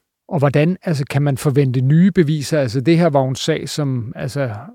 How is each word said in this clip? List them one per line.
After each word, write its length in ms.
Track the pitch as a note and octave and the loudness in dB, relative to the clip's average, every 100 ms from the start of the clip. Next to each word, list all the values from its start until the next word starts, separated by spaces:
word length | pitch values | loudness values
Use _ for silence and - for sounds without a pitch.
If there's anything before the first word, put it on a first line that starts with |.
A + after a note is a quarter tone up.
| _ _ - | _ _ -6
Og 100 | E3+ | 0
hvordan, 380 | C#3 C#3+ D#3+ F#3 | 2 2 0 -2
altså, 220 | - C#3+ C#3+ | -4 -4 -2
kan 120 | C#3 | 0
man 140 | C#3+ C3+ | 0 0
forvente 440 | D3+ C3 C3+ B2+ | 0 2 2 2
nye 300 | C3 D#3 F#3+ | 2 4 4
beviser? 500 | F#3 D3+ D#3 C3+ D#3 | 4 0 0 -2 -2
Altså, 200 | B2+ C3 | 0 -2
det 180 | B2+ E3+ | 2 4
her 100 | E3+ | 4
var 120 | C#3+ | 2
jo 80 | C3 | 0
en 80 | B2+ | -2
sag, 320 | - - - | -2 -4 -4
som, 440 | - C#3+ B2+ A2 - | -4 -4 -4 -6 -8
altså, 340 | D3+ C#3+ C3 G#2 D#3 | -8 -4 -4 -6 -12